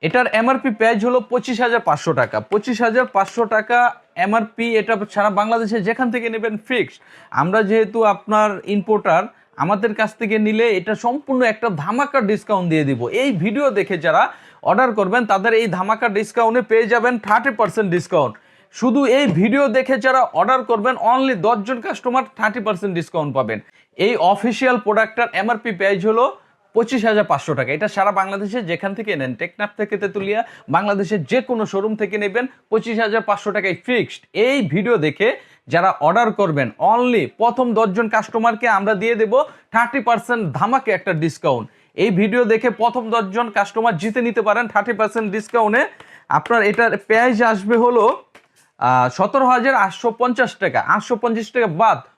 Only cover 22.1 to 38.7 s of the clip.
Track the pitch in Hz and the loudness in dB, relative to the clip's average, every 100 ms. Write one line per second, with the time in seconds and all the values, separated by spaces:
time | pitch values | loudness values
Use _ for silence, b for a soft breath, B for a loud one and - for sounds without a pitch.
22.1 | 247 240 - 220 214 208 185 202 170 156 | -2 -4 -4 -4 -2 -4 -4 -2 -4 -4
23.1 | 170 147 135 113 107 - b b - 196 | -4 -2 -2 -2 -4 -8 b b -2 0
24.1 | 190 170 202 240 226 254 247 202 208 214 | 2 2 2 0 0 0 0 0 0 0
25.1 | 226 233 180 208 226 233 180 196 196 202 | 0 -2 -2 -2 -2 -4 -2 0 0 0
26.1 | 220 262 392 b b _ - 233 262 226 | 2 0 -2 b b _ -2 0 0 2
27.1 | 214 208 147 - 135 123 151 214 - 196 | 2 2 -2 -2 -4 -2 -2 -4 0 0
28.1 | 196 190 196 202 233 185 170 196 196 214 | 0 -2 -4 -6 -6 -4 -4 -6 -8 -6
29.1 | 170 131 123 175 _ 208 - 208 208 202 | -4 -4 -6 -10 _ -8 -6 -6 -4 -4
30.1 | 202 196 214 233 B B 160 202 202 190 | -4 -4 -4 -4 B B -2 0 -2 0
31.1 | 208 139 247 254 240 214 196 208 214 208 | -2 0 -2 0 -4 -2 -2 -2 -4 -4
32.1 | 208 208 196 262 b _ 220 220 220 226 | -4 -2 -2 -6 b _ -4 -2 -2 0
33.1 | 220 214 202 208 202 190 170 - 247 143 | -2 -2 -2 -2 -2 -2 -4 -2 -2 -2
34.1 | - _ 170 233 277 196 156 220 226 156 | -8 _ 0 0 2 0 0 0 2 0
35.1 | 147 - - B B - 160 185 - 147 | 0 0 0 B B -2 0 2 2 2
36.1 | 190 233 214 196 147 123 - 170 226 247 | 2 2 2 0 0 -2 0 2 2 2
37.1 | 233 127 - 226 233 254 220 220 190 226 | 0 -2 0 -2 0 0 2 0 0 0
38.1 | 220 214 233 226 220 240 | -2 -2 -2 0 0 0